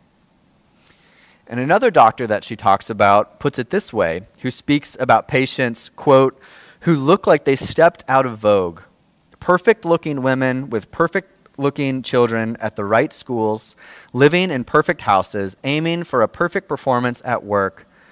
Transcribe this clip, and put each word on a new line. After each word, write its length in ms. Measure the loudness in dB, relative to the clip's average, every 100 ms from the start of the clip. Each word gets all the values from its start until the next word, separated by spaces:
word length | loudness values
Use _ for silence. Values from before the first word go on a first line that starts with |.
| _ _ _ _ _ _ _ _ _ _ _ _ _ _ -12
And 120 | -6
another 320 | 0 2 2
doctor 340 | 6 4 4 -2
that 160 | -2
she 120 | -4 -4
talks 340 | 2 2 0
about 500 | 0 4 4 2 -4
puts 180 | -6 -6
it 140 | -4
this 220 | -4 -4
way, 280 | -2 -2 -2 -10 _
who 100 | -8
speaks 460 | -6 -2 -2 -2 -4
about 280 | 2 2 2
patients, 640 | -2 -2 -2 -4 -4 -10
quote, 500 | -4 4 4 4 0 -14 -20 -20 _
"who 140 | -2 0
look 320 | 2 2 4
like 180 | 2 2
they 100 | -2
stepped 480 | -2 2 2 2 -2
out 180 | 0 0
of 140 | -2
Vogue. 420 | 2 2 0 -6 -18 _ _ _ _ _
Perfect-looking 840 | 0 0 2 0 0 -2 -2 -4
women 480 | -2 0 0 -2 -4
with 180 | -8 -6
perfect-looking 1120 | -4 -2 -4 -8 _ _ -6 -4 -2 -4 -4
children 560 | -2 0 2 0 -4 -6
at 160 | -8 -8
the 100 | 0
right 280 | 0 0
schools, 640 | -4 -8 -4 -2 -4 -8 -16 -20 -20 -10
living 380 | 2 2 2 -2
in 140 | -4
perfect 380 | -2 0 0 -2
houses, 540 | 0 0 0 -4 -6 -6
aiming 400 | -4 -4 -2 -4
for 200 | -4 -2
a 40 | -2
perfect 400 | -2 -6 -4 -6
performance 540 | -6 -2 -2 -2 -4
at 200 | -6 -6
work, 440 | -2 -2 -2 -6 -20 _ _